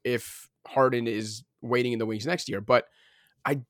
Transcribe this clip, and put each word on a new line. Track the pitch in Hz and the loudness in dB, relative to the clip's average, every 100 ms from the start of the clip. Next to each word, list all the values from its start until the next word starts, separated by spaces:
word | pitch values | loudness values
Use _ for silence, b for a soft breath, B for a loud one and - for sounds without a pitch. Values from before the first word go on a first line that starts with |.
if | 123 120 - - - _ - | -2 -2 -4 -16 -20 _ -2
Harden | 135 127 123 117 | 4 4 4 0
is | 107 110 107 - _ | -2 -4 -10 -16 _
waiting | 120 123 123 | -2 0 0
in | 117 | 0
the | 113 | -2
wings | 107 135 | -4 -4
next | 175 - | -4 -4
year. | 98 | -4
But | 107 123 - b b b b b | 2 2 2 b b b b b
I | - 143 | -2 -2